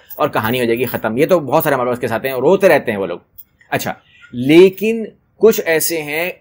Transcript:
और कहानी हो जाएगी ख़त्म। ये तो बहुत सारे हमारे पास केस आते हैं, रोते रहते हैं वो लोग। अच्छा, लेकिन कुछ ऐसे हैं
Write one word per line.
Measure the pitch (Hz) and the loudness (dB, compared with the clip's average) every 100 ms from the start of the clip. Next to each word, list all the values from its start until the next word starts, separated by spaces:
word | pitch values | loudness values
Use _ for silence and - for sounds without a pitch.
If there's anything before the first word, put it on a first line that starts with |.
| _ - | _ -6
और | 147 | -4
कहानी | 147 110 127 | -2 -2 -2
हो | 120 | -2
जाएगी | 117 | -2
ख़त्म। | 123 113 113 110 | -4 -4 -4 -2
ये | 156 | 0
तो | 175 | 0
बहुत | 139 147 | 0 -2
सारे | 156 | 0
हमारे | 135 123 | -2 -2
पास | 120 | -4
केस | 120 | -4
आते | 113 135 | -6 -6
हैं, | |
रोते | 131 131 190 196 | -2 0 2 4
रहते | 147 120 | 2 0
हैं | 104 | -4
वो | 92 | -6
लोग। | 87 _ _ _ _ _ | -8 _ _ _ _ _
अच्छा, | 135 110 - _ _ - | -6 -6 -10 _ _ -14
लेकिन | 120 131 160 190 190 214 226 214 - _ _ | -4 4 6 6 4 -4 -4 -8 -16 _ _
कुछ | 214 220 | 2 2
ऐसे | 165 160 156 170 | 0 -2 -2 -6
हैं | 147 151 175 - | -6 -6 -6 -8